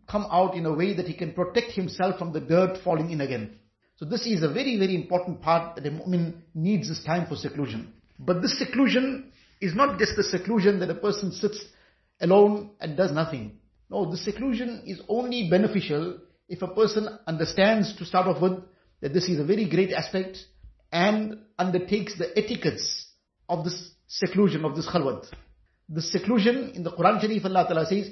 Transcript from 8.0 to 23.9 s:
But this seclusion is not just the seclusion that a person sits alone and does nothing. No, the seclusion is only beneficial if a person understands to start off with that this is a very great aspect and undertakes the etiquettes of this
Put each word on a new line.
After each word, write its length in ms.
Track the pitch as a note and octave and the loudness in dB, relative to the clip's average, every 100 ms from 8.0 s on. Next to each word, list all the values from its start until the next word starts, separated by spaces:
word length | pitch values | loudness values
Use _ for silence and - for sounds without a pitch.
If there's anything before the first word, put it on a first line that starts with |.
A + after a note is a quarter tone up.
| _ - | _ -8
But 240 | C3+ F3+ | 0 0
this 160 | G3 - | 0 -2
seclusion 760 | C4 A#3 B3+ A3+ C4+ B3+ - _ _ _ | -2 2 4 4 0 -4 -10 _ _ _
is 140 | F#3+ | -4
not 240 | F#3 C#4+ F#3+ | 2 2 2
just 180 | G#3+ - | 0 2
the 80 | |
seclusion 560 | G3 F3+ F#3 A3+ F#3+ G3 | 0 -2 0 4 4 4
that 100 | F3 | 0
a 40 | |
person 380 | E3+ G3+ G3+ F#3+ | -2 -2 -2 -4
sits 320 | - G3+ - - _ _ _ _ _ | -2 -4 -4 -12 _ _ _ _ _
alone 520 | F3 G3 G#3 G#3 - - | 4 8 8 4 -6 -10
and 160 | D#3+ D3 | -6 0
does 160 | F#3 | 0
nothing. 460 | D3+ E3 C3+ G#2+ - _ _ _ | 0 -2 -4 -10 -14 _ _ _
No, 200 | G3 E3+ | -4 -4
the 60 | F3 | -4
seclusion 680 | A3 G#3 C4 A3+ A#3+ A3+ - | -6 -4 -4 -2 -4 -8 -12
is 140 | F3+ - | -12 -4
only 400 | A3+ B3 A#3+ F3 | -4 -2 -2 2
beneficial 680 | F#3 G#3+ G3 - D3 F3 F3+ - _ _ | 4 4 0 0 -2 -4 -8 -16 _ _
if 140 | F#3 | -8
a 60 | F#3 | -4
person 380 | - G#3+ G#3+ G#3+ - - | 2 2 2 -4 -8 -6
understands 680 | D#3+ D#3+ - G3 A3 G3 - | -4 -2 4 4 4 2 -4
to 80 | |
start 220 | E3+ F#3 F3+ | -2 2 2
off 160 | D3+ | 2
with 200 | F#3+ F#3 - _ _ _ | 2 0 -8 _ _ _
that 100 | C#3 | -2
this 160 | E3+ F3+ | 0 0
is 100 | D#3 | 0
a 60 | |
very 240 | D3 G#3+ F#3+ | 2 2 2
great 240 | D#3+ G3 | 2 2
aspect 460 | C#3 - F#3+ F#3+ - - _ - _ _ | 0 -2 -4 -4 -10 -20 _ -20 _ _
and 480 | E3+ G3 G#3+ G#3+ - - - | 2 2 2 -2 -8 -14 -4
undertakes 600 | F#3 F3+ F3+ G#3 F#3 - | 0 0 0 -2 -2 -6
the 180 | F3 G#3+ | -2 -2
etiquettes 720 | - A#3+ D#3+ - - - - _ _ _ - | -2 -2 -2 -2 -6 -8 -12 _ _ _ -4
of 160 | E3+ | -4
this 280 | E3 - - | -2 -8 -12